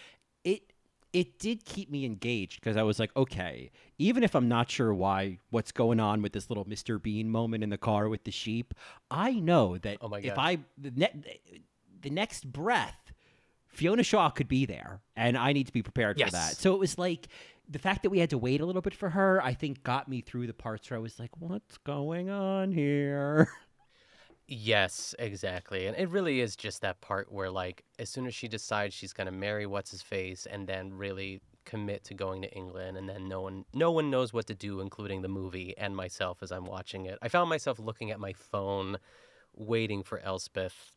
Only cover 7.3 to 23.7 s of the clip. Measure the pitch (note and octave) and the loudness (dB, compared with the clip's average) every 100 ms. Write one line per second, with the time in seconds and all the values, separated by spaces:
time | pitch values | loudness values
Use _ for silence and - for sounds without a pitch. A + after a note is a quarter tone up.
7.3 | A2+ A#2 A2+ G#2 G2+ A#2+ G#2 G#2+ A2 - | 0 0 0 -2 0 2 2 2 -2 -6
8.3 | - - A2+ A#2+ - - - - C#3 A3+ | -6 -4 -4 -4 -10 -14 -18 -6 -2 0
9.3 | A#3+ E3 E3+ G#2 F2+ G#2 G#2 A2 G2+ G2+ | 2 6 6 6 2 -6 -6 -6 -6 -4
10.3 | G2+ D3+ F3 C3+ - C#3 B2 F3+ D3+ - | 0 2 0 -4 -14 -6 0 0 0 -16
11.3 | - F2 F2 _ _ _ - C#3 D#3 A3+ | -18 _ -20 _ _ _ -12 -4 -2 -2
12.3 | - C3+ C#3 F#3 A#3 G#2 - - - _ | -4 -10 -4 2 2 0 -6 -20 -20 _
13.3 | _ _ _ _ - E3 A3+ - G#3+ D#3+ | _ _ _ _ 0 2 4 6 6 6
14.3 | - B2+ C3 C3+ B1 - F#2+ _ - A#2+ | 4 2 2 2 -2 -10 -14 _ 0 4
15.3 | B2 B2+ C#3+ C3 A#2 G2+ - G#2+ G2+ A#2+ | 4 4 4 2 0 0 2 2 4 4
16.3 | F2 D#2+ - F#3+ F#3+ F#3+ - F3+ E3 - | 4 0 4 4 4 2 0 -2 -2 -8
17.3 | - - - - - F#3+ G3 G3+ F#3+ E3+ | -20 -20 -20 -12 -4 -2 0 2 4 4
18.3 | C#3 B2 C#3+ E3 F#3 G3 - G3 F3+ F#3+ | 2 2 2 2 0 -2 -4 -2 4 6
19.3 | F#3 B2+ A#2+ D3+ C3+ - B2+ C3+ C3 - | 6 4 0 -4 -4 0 -2 -2 -6 -4
20.3 | B2 B2 - A#2 A2 - A#2+ A2+ - A#2+ | -4 -4 -6 -6 -6 -6 -8 -8 -10 -14
21.3 | D#3+ E3+ G3+ - - - C#3+ C#3+ E3+ F#3 | -10 -8 -8 -10 -14 -6 -4 -2 -2 -4
22.3 | G3+ F#3+ G3 F#3+ E3+ C#3+ C#3+ C#3+ C#3+ C#3+ | -2 0 0 2 2 4 4 2 0 2
23.3 | D3+ E3 - _ | 6 6 4 _